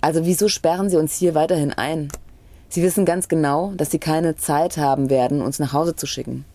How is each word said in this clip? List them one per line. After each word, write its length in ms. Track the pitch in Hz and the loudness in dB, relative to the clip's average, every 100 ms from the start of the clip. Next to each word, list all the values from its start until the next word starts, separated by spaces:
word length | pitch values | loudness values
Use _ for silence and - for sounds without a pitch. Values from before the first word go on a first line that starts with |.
Also 240 | 147 160 165 | 2 0 0
wieso 220 | 180 208 | 2 0
sperren 420 | - 185 175 196 | 0 0 0 2
sie 80 | 175 | 2
uns 180 | 156 - | 0 0
hier 200 | 175 156 | 0 2
weiterhin 380 | 160 180 143 | 2 0 0
ein? 340 | - 123 160 147 - - - - - - | -2 -4 -4 -6 -10 -18 -20 -20 -20 -10
Sie 120 | - | 0
wissen 240 | 180 180 180 | 0 2 2
ganz 220 | 175 180 | 2 0
genau, 460 | 165 147 143 190 196 | 0 2 0 -2 -4
dass 140 | 151 | -2
sie 80 | 160 | -2
keine 360 | 160 156 165 160 | 0 0 0 -2
Zeit 420 | - 147 170 160 | 0 2 0 0
haben 340 | 147 135 135 | 0 2 2
werden, 320 | 135 123 143 | 2 2 0
uns 160 | 117 139 | -2 -2
nach 140 | 147 | -2
Hause 220 | 139 170 160 | 0 0 -2
zu 120 | 143 | -6
schicken. 360 | - 127 131 139 | -8 -8 -10 -12